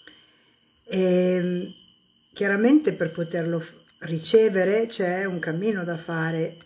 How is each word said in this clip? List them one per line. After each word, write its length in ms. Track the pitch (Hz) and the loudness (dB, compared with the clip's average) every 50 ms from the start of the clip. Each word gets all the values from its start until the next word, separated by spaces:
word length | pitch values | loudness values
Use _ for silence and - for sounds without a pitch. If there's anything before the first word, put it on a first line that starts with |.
| _ - - _ _ _ _ _ _ _ _ _ _ _ _ _ _ | _ -20 -20 _ _ _ _ _ _ _ _ _ _ _ _ _ _
E, 880 | - - 190 185 185 180 180 180 180 185 180 175 180 180 180 185 - - - _ _ _ _ _ _ _ _ _ _ - | -6 -2 0 2 2 4 4 4 2 2 0 0 -2 -2 -4 -6 -8 -12 -16 _ _ _ _ _ _ _ _ _ _ -8
chiaramente, 600 | - 202 196 202 202 220 247 285 302 302 - 170 | -4 -2 0 0 2 4 6 6 6 4 2 0
per 180 | 160 175 165 | 0 -2 -4
poterlo 480 | - 175 170 165 - 175 165 170 170 165 | -2 -4 -6 -4 -4 -4 -2 -2 -2 -4
f-, 160 | 160 - - - - _ _ _ | -4 -8 -12 -20 -20 _ _ _
ricevere 880 | - 151 165 160 160 - - 220 220 220 190 190 180 185 202 220 226 226 | -10 -6 -6 -6 0 2 4 6 6 4 4 2 2 2 2 0 0 -2
c'è 380 | - - 190 175 180 185 196 | -4 -4 -2 -2 -2 -2 -2
un 120 | 196 180 170 | -4 -4 -4
cammino 460 | 160 - 156 170 196 226 214 190 175 | -4 -4 -4 -2 -2 -2 -2 -2 -4
da 140 | 170 170 160 | -6 -6 -6
fare, 600 | 160 - 165 165 160 165 165 160 160 160 - - - | -6 -6 -4 -4 -2 -2 -2 -2 -4 -4 -6 -10 -20